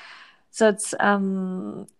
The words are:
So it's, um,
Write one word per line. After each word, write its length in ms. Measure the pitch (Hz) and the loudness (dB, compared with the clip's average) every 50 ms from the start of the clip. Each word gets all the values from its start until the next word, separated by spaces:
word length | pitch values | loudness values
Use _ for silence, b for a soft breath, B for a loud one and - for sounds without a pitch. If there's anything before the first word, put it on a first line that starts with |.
| B B B B B B B B B B | B B B B B B B B B B
So 200 | - - 226 214 | 0 4 4 4
it's, 240 | 202 208 - - - - | 4 2 -2 -6 -2 0
um, 880 | - 208 202 202 196 190 190 190 185 185 185 185 202 - 214 - 208 - _ _ | 2 2 2 2 0 -2 -2 -2 -4 -4 -6 -6 -8 -8 -10 -12 -14 -16 _ _